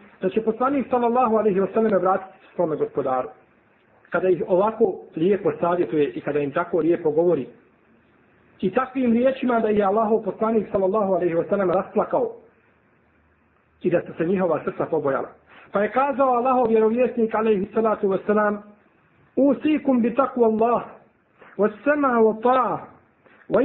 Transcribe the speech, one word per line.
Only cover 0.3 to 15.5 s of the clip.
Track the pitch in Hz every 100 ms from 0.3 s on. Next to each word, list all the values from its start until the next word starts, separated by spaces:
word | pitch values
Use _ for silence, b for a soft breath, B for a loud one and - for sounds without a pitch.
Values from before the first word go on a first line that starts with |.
| 220
poslanik | 226 220 269 285 220
sallallahu | 247 240 240 247 220
alejhi | 214 185
ve | 185
sellem | 220 220 190
vratiti | 185 190 - - -
svome | - 170 147
gospodaru. | 143 - 135 127 127 - _ _ _ _ _ _ _
Kada | 175 185
ih | 170 151
ovako | 180 208 220 180 - - -
lijepo | 175 196 160 147
savjetuje | 170 175 165 156 143
i | -
kada | 147 143
im | 143
tako | 143 175 180
lijepo | 156 170 160
govori. | 151 175 160 123 - _ _ _ _ _ _ _ _ _ _
I | 190
takvim | 254 262 269 247
riječima | 226 254 262 254 233
da | 214
je | 214
Allahov | 196 208 220 220
poslanik | 202 - 220 226 190
sallallahu | 202 190 208 196
alejhi | 180 175
ve | 165 160
sellem | 202 185
rasplakao | 180 185 214 180 160 120 - - _ _ _ _ _ _ _ _ _ _ _ _ _
i | -
da | 170
su | - 151
se | 165
njihova | 196 185 147
srca | - 185 139
pobojala. | 160 139 131 - - B